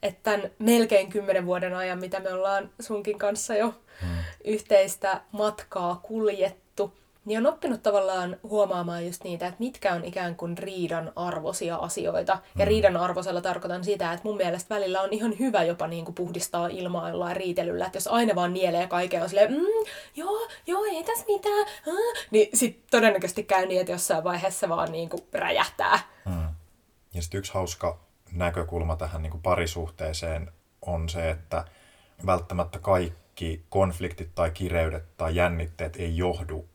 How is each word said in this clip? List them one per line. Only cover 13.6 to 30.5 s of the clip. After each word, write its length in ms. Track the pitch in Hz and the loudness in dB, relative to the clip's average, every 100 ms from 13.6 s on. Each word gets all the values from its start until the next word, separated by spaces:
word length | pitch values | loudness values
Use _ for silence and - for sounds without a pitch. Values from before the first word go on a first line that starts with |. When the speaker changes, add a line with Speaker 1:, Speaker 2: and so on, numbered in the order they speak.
| 175 175 | -4 -4
Speaker 1:
sitä, 300 | 180 202 170 | -2 0 0
että 140 | 170 214 | -2 -4
mun 100 | 208 | 0
mielestä 380 | 180 175 - 214 | 0 0 -2 -2
välillä 260 | 190 185 | 0 0
on 120 | 196 | 0
ihan 260 | 214 226 202 | 0 -2 0
hyvä 240 | 262 208 | 2 4
jopa 240 | 165 175 160 | 2 0 -4
niinku 240 | 170 165 | -4 -8
puhdistaa 560 | 170 175 175 - 175 175 | -6 -6 -4 -4 -2 -4
ilmaa 420 | 185 180 175 170 | -4 -4 -4 -4
jollain 260 | 170 175 180 | -4 -2 -2
riitelyllä. 480 | 185 175 170 175 180 | -2 -2 0 -2 -4
Että 120 | 190 | -4
jos 100 | 180 | 0
aina 280 | 233 233 180 | 2 4 2
vaan 180 | 175 | 2
nielee 340 | 185 180 170 180 | 2 2 2 0
kaiken, 360 | 175 180 175 | 0 0 0
on 60 | 170 | 0
silleen, 220 | 196 208 | 6 6
mm, 320 | 277 370 440 427 - - - | 6 2 2 0 -8 -14 -8
joo, 320 | 349 427 466 - - | -4 -4 -4 -10 -2
joo, 160 | 370 427 | 0 0
ei 180 | 339 | -2
tässä 220 | 339 453 - | -4 -4 0
mitään, 380 | 403 415 415 415 - - | 0 2 2 0 -2 -4
äh, 360 | 370 466 480 - | 0 0 -2 2
niin 180 | - - - | 4 4 4
sit 220 | 240 - _ | 0 -2 _
todennäköisesti 520 | 240 220 196 180 - | 6 6 4 -2 -6
käy 220 | - 190 185 | 2 2 4
niin, 140 | 185 | 0
että 100 | 180 | 0
jossain 320 | 175 - 165 | -2 0 2
vaiheessa 460 | 170 175 190 185 180 | 2 0 -2 -2 -2
vaan 220 | 170 165 | 0 -2
niinku 260 | 160 165 170 - | -4 -6 -8 -6
räjähtää. 680 | - - - - - - - - - - | -4 0 0 0 -2 2 2 0 -10 -4
Speaker 2:
Hmm. 140 | 87 80 80 - _ _ _ _ | -2 -2 -6 -14 _ _ _ _
Ja 80 | 90 | -8
sit 120 | 82 | -6
yksi 200 | 98 95 | -6 -4
hauska 460 | 95 90 - 87 85 _ _ _ | -4 -4 -4 -4 -6 _ _ _
näkökulma 640 | 87 87 85 80 85 80 80 | -2 -2 -2 -4 -2 -2 -2
tähän 260 | 80 82 | -4 -4
niinku 180 | 80 80 | -6 -4
parisuhteeseen 1080 | 92 87 82 85 82 - 80 80 82 82 80 | 0 0 0 -4 -8 -6 -6 -4 -4 -4 -6